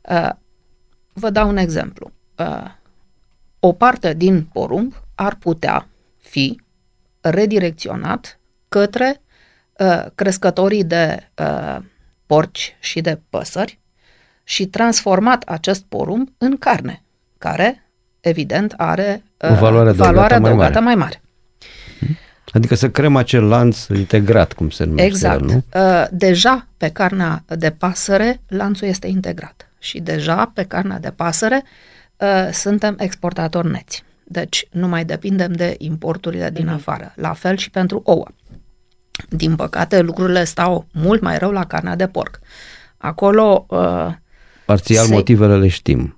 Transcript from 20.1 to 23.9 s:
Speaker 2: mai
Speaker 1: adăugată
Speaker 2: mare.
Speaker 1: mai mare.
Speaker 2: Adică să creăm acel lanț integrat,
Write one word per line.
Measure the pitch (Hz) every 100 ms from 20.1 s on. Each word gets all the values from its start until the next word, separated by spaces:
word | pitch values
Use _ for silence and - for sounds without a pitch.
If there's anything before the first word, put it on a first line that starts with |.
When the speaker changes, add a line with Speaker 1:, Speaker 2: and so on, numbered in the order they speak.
| 185 208 240
Speaker 2:
mai | 220
Speaker 1:
adăugată | 214 90 220
Speaker 2:
mare. |
Speaker 1:
mai | 233
mare. | 226 156 - _ _ _ _ - - - - - 160 _ _ -
Speaker 2:
Adică | 117 117
să | 117 131
creăm | - 147 139
acel | 120 123
lanț | 107 117 120 110
integrat, | -